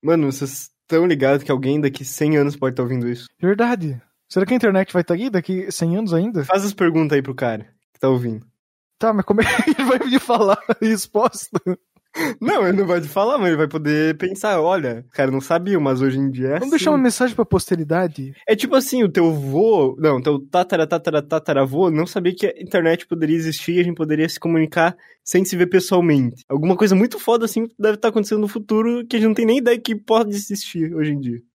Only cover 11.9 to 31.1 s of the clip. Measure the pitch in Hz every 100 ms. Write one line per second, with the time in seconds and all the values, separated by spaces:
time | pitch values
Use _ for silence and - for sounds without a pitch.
11.9 | _ _ - 311 226 233 381 190 190 190
12.9 | 175 151 190 208 277 185 156 156 160 147
13.9 | 151 156 156 185 190 214 185 160 190 139
14.9 | 117 127 - 135 135 135 165 180 190 143
15.9 | 127 135 131 139 123 131 151 269 311 311
16.9 | 294 254 - 254 226 233 190 - 170 151
17.9 | 165 185 143 135 139 - 214 247 269 262
18.9 | 254 214 160 165 151 139 139 220 208 131
19.9 | 131 156 131 139 143 139 180 180 175 156
20.9 | 170 165 151 147 160 156 139 135 139 185
21.9 | 151 170 208 175 180 196 - 185 196 165
22.9 | 170 - 170 156 165 160 151 - 175 175
23.9 | 165 156 151 160 - 165 165 160 175 165
24.9 | 180 _ _ - 185 185 175 175 185 180
25.9 | 185 175 147 123 120 _ 139 160 180 208
26.9 | 190 240 392 - 233 226 226 226 _ 214
27.9 | 208 226 220 202 214 208 208 208 214 226
28.9 | 240 233 233 220 208 226 254 240 226 240
29.9 | 214 - 220 220 202 202 196 - 175 160
30.9 | 165 151